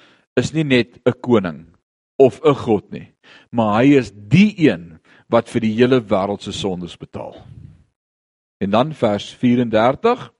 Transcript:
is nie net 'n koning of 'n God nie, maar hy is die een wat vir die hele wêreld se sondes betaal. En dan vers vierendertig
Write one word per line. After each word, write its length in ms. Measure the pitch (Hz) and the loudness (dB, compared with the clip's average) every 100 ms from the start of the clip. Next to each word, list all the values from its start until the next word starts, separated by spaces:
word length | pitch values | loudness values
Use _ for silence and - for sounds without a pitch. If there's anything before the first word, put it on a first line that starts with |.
| _ _ _ - | _ _ _ -4
is 160 | 117 | -4
nie 120 | 151 | -4
net 360 | 147 127 - _ - | 0 0 0 _ -4
'n 140 | - | -4
koning 460 | 123 117 90 73 82 _ _ _ _ - | 0 0 0 -8 -18 _ _ _ _ 2
of 220 | 135 - | 2 4
'n 100 | 156 | 0
God 360 | 139 123 101 - | 0 0 -2 -2
nie, 220 | - - _ _ - _ | -14 -18 _ _ -20 _
maar 320 | 120 110 104 | -2 0 2
hy 140 | 139 143 | 4 4
is 160 | 110 | 0
die 420 | 104 104 165 214 202 147 | -8 0 4 4 2 0
een 300 | 85 85 80 _ _ _ | 0 -8 -20 _ _ _
wat 200 | 117 - | -2 -2
vir 120 | 120 | -4
die 140 | 110 | -2
hele 260 | 110 123 131 | 0 2 2
wêreld 420 | 104 101 98 101 | 0 -2 -2 -6
se 100 | 104 | -10
sondes 440 | 90 101 90 85 - | -8 -8 -8 -10 -16
betaal. 380 | - - - - - - - - _ _ _ _ _ _ _ _ | -18 -16 -16 -18 -20 -20 -20 -20 _ _ _ _ _ _ _ _
En 100 | 98 | -2
dan 240 | 107 151 | 0 0
vers 400 | 147 113 104 - | -2 -2 -2 -8
vierendertig 960 | - 123 120 120 107 120 139 233 247 139 _ | -4 0 0 0 0 0 0 -2 -4 -8 _